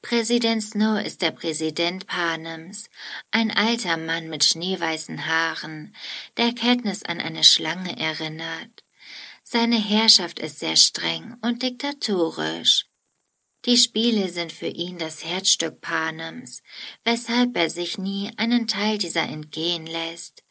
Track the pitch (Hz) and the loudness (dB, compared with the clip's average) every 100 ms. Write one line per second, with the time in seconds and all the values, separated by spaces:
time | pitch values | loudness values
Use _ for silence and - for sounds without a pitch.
0 | - 240 226 240 233 226 208 208 220 214 | 0 2 4 4 2 4 4 4 2 0
1 | - - 165 151 170 156 160 156 170 185 | 2 2 2 -2 0 0 0 0 -2 -2
2 | - 185 170 160 165 165 165 - - - | -8 -4 -4 -4 -8 -14 -6 -4 -4 -6
3 | - - - 220 220 - 220 233 185 165 | -14 -14 -4 -2 0 2 0 0 -2 -4
4 | 160 165 160 156 - 165 180 190 165 160 | -2 -6 -6 0 0 0 -4 -2 -2 2
5 | - 156 147 160 165 160 160 156 151 - | 2 2 -2 0 0 -4 -10 -12 -14 -14
6 | - - - - 233 240 233 247 226 190 | -14 -14 -12 0 0 2 2 2 4 2
7 | - 170 165 160 160 - 160 180 180 151 | 2 -4 -6 4 4 4 0 -6 -8 -4
8 | 156 156 160 156 165 165 165 - _ _ | -4 -4 -8 -8 -10 -10 -14 -20 _ _
9 | - - - - - 233 233 233 208 214 | -20 -20 -20 -8 -2 2 2 2 2 2
10 | 220 - 175 - 156 - 165 160 - - | 6 4 4 -6 4 4 6 4 4 2
11 | 165 165 160 - 233 240 254 247 285 285 | -4 -4 -8 -6 -4 -2 -4 -4 -8 -4
12 | - 190 160 156 156 160 - - - _ | -2 0 0 0 -6 -2 2 2 0 _
13 | _ _ _ _ _ _ - 240 - 214 | _ _ _ _ _ _ 2 4 4 2
14 | 233 220 185 175 165 - 170 - 175 180 | 0 0 0 0 -2 -6 -8 -6 -8 -6
15 | 160 - 165 180 196 - 165 151 - 160 | 0 0 0 -4 0 0 -2 -8 -6 -4
16 | 160 160 165 160 135 - _ - - - | -4 -6 -10 -8 -6 -6 _ -18 -18 -6
17 | - 233 - 240 247 247 165 156 175 - | 0 4 4 4 2 2 4 4 2 -4
18 | 190 196 202 - 233 240 226 196 208 214 | -6 -4 -8 -4 0 0 0 -2 -2 -2
19 | 180 165 151 151 151 - 165 170 160 165 | 2 2 2 -6 -10 -6 -4 -4 -6 -8
20 | 165 170 - - _ | -6 -2 -4 -4 _